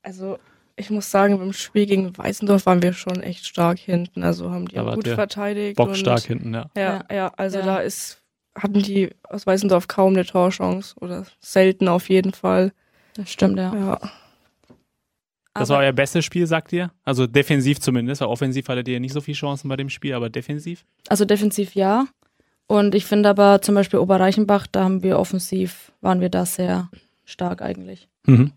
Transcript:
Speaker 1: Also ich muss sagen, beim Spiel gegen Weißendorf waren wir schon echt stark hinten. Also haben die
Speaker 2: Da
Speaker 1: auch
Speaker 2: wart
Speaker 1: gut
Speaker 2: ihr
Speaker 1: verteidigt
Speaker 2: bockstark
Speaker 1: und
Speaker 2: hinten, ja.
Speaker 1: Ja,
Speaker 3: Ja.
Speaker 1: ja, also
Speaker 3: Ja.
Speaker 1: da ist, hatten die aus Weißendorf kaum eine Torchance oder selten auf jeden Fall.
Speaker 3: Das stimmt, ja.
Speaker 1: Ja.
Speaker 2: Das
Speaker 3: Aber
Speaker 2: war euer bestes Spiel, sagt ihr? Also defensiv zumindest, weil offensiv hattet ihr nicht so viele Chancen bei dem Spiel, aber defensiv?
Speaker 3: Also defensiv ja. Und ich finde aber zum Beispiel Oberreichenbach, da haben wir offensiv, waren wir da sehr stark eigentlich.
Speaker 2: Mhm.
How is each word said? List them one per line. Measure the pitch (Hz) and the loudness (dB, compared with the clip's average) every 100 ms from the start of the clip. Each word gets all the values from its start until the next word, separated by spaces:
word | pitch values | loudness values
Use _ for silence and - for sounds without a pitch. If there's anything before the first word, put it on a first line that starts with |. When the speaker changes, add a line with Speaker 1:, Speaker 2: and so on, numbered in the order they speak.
Speaker 1:
Also | 202 185 190 - _ _ _ - | -18 -14 -12 -12 _ _ _ -18
ich | 202 | -6
muss | 214 - | -6 0
sagen, | 196 202 202 | 2 4 2
beim | 185 | -2
Spiel | 196 - 208 | -8 -2 0
gegen | 202 196 185 180 | 2 0 -2 -6
Weißendorf | - 202 208 196 | -8 -4 2 4
waren | 190 180 | 6 4
wir | 180 | 2
schon | 180 - 180 | -2 -6 -6
echt | 180 175 - | -8 -12 -12
stark | - 170 180 | 0 0 0
hinten. | - 175 175 - | -2 -2 -2 -4
Also | 175 175 175 | -2 -2 -6
haben | 180 180 | -8 -8
die | 185 | -6
Speaker 2:
Da | |
Speaker 1:
auch | 113 | -4
Speaker 2:
wart | 113 | -4
Speaker 1:
gut | 156 | -2
Speaker 2:
ihr | |
Speaker 1:
verteidigt | 117 202 - 202 208 208 202 | -2 -4 -4 -6 -4 -4 0
Speaker 2:
bockstark | 202 196 190 120 | 0 0 0 0
Speaker 1:
und | - | -2
Speaker 2:
hinten, | 120 117 | -8 -6
ja. | 113 147 | -10 -8
Speaker 1:
Ja, | - 190 196 - | -4 -2 -4 -6
Speaker 3:
Ja. | |
Speaker 1:
ja, | 196 190 - | -6 -6 -6
also | 196 196 | -6 -4
Speaker 3:
Ja. | 190 | -2
Speaker 1:
da | 190 | -2
ist, | - - - - _ _ _ | -4 -8 -14 -16 _ _ _
hatten | - 202 202 | -8 -2 0
die | 196 196 190 - | 0 0 -2 -4
aus | - 208 - | -14 -6 0
Weißendorf | 190 196 180 - | 0 2 2 0
kaum | - 190 | 2 4
eine | 190 | 2
Torchance | 180 185 180 185 185 185 - - | 0 2 0 0 -4 -4 -8 -14
oder | 185 180 190 _ | -12 -10 -12 _
selten | - 190 190 190 185 | 0 4 4 4 2
auf | 175 - | 0 2
jeden | 190 190 | 2 2
Fall. | - 185 185 190 _ _ _ _ | -4 0 2 0 _ _ _ _
Speaker 3:
Das | - 190 | -14 -12
stimmt, | - 196 190 | 0 0 2
ja. | 185 | -4
Speaker 1:
Ja. | 208 196 - - - _ _ _ _ _ - _ _ _ _ _ _ _ | -4 -4 -4 -8 -18 _ _ _ _ _ -20 _ _ _ _ _ _ _
Speaker 2:
Das | - 113 | -6 0
Speaker 3:
Aber | 139 | 4
Speaker 2:
war | |
euer | 139 | 4
bestes | 131 139 170 | 2 0 0
Spiel, | 156 175 165 | -2 -2 0
sagt | 160 - | 0 -2
ihr? | 175 180 _ | -6 -6 _
Also | - 127 127 | -4 0 2
defensiv | 131 139 147 131 143 | 2 2 2 2 0
zumindest, | - 127 120 139 | 0 0 -2 -4
weil | 120 | -4
offensiv | 120 135 131 131 | -2 -2 -4 -4
hattet | 123 123 | -6 -4
ihr | 123 | -6
nicht | 127 | -6
so | 143 | -8
viele | 143 143 | -8 -8
Chancen | 143 139 135 | -6 -6 -6
bei | 135 | -6
dem | 139 | -8
Spiel, | - 139 | -8 -6
aber | 123 117 | -6 -6
defensiv? | 123 123 151 160 175 _ _ - | -8 -8 -10 -10 -14 _ _ -4
Speaker 3:
Also | 202 | 0
defensiv | 202 208 208 202 190 | 2 2 0 -2 -4
ja. | 196 190 220 269 _ _ _ _ _ _ | 0 2 2 -2 _ _ _ _ _ _
Und | 208 202 | 2 4
ich | 202 | 2
finde | - 208 208 | 0 4 4
aber | 202 202 202 | 6 6 6
zum | 202 | 4
Beispiel | 202 196 202 | 2 2 2
Oberreichenbach, | 185 190 185 196 202 202 - | 2 4 4 2 2 0 0
da | 196 | -2
haben | 185 190 | 0 0
wir | 185 185 | 2 0
offensiv, | 185 185 175 190 185 - - _ | 0 -4 -4 -4 -4 -6 -20 _
waren | 190 180 | -2 0
wir | 180 | 0
da | 185 180 | -2 -4
sehr | - 180 180 180 - _ _ | -4 -2 -2 -4 -16 _ _
stark | - - 180 180 | -20 -8 -6 -6
eigentlich. | - - - 190 _ _ - | -8 -10 -12 -18 _ _ 4
Speaker 2:
Mhm. | 123 139 | 6 6